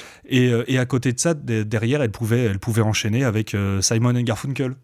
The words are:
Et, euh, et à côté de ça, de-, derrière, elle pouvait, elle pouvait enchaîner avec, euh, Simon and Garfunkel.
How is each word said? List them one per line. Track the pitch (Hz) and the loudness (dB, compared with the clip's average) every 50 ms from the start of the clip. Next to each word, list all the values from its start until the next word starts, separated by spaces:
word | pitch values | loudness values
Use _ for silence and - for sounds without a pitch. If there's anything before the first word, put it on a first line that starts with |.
| - - - - - | -12 -18 -20 -20 -6
Et, | - 135 127 127 123 | -2 2 2 4 4
euh, | 120 117 123 - | 2 0 0 0
et | 131 127 | 0 0
à | 127 | 0
côté | 127 135 127 123 135 120 | 0 0 0 0 0 0
de | - | 0
ça, | - 170 165 | 0 0 -2
de-, | 147 143 120 117 110 107 | -2 -2 -2 -2 -2 -2
derrière, | 107 113 110 117 113 135 147 | -2 -2 -2 0 0 0 0
elle | 143 110 | 0 -2
pouvait, | 101 - 120 104 117 120 | -2 -2 -2 0 2 2
elle | 127 107 98 95 | 2 0 0 -2
pouvait | - - 110 113 | -2 -2 2 2
enchaîner | 110 107 107 - - 110 104 123 139 | 2 2 2 0 0 0 0 0 2
avec, | 123 101 110 110 - - | 2 0 0 -2 -2 -2
euh, | 101 98 98 98 98 | -2 0 0 0 0
Simon | 92 - 117 113 117 123 123 | 0 0 2 2 2 2 2
and | 123 | 2
Garfunkel. | 120 117 113 - - 139 135 120 139 127 135 - | 0 0 -2 -4 -4 -4 -4 -4 -4 -4 -6 -8